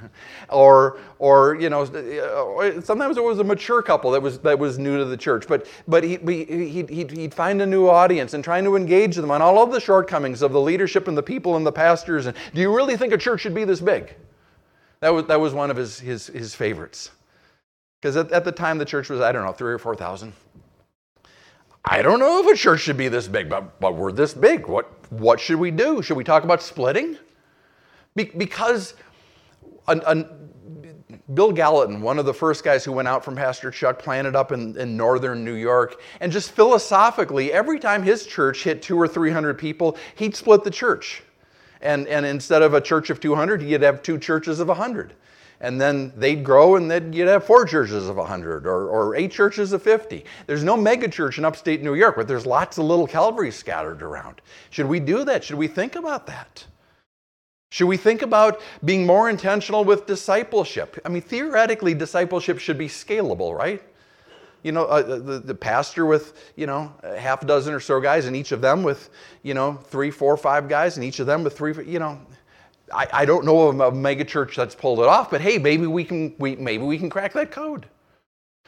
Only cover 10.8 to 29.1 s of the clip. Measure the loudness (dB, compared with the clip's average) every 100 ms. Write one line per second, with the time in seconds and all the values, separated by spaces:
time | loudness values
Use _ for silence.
10.8 | 0 0 0 -4 -4 -4 -2 0 0 2
11.8 | 4 2 0 -4 -4 -8 -8 -2 0 2
12.8 | 0 0 0 0 0 -4 -4 -4 -2 0
13.8 | 0 0 -4 -18 -20 _ _ _ _ _
14.8 | _ _ 0 2 2 2 2 -2 -4 -4
15.8 | -6 -10 -10 -10 -10 -14 -12 -6 -4 -4
16.8 | -10 -16 -20 _ _ _ _ _ _ _
17.8 | _ _ -4 -2 0 0 -2 -4 -4 -4
18.8 | -6 -8 -6 -2 -2 -2 -4 -6 -6 -6
19.8 | -6 -8 -8 -10 -14 -20 _ _ _ _
20.8 | _ _ _ _ _ _ _ _ _ _
21.8 | -2 2 4 4 4 4 6 6 4 2
22.8 | 2 -2 -2 -2 -2 -4 -4 -6 -8 -4
23.8 | -2 -2 -4 -2 -2 4 2 2 -2 -4
24.8 | -4 -10 -16 0 2 4 2 0 0 0
25.8 | 0 0 -2 -2 2 4 4 0 0 -4
26.8 | -2 -2 -4 -8 _ _ _ _ _ _
27.8 | _ _ _ -8 -6 -6 -8 -2 -2 -2
28.8 | -4 -16 -20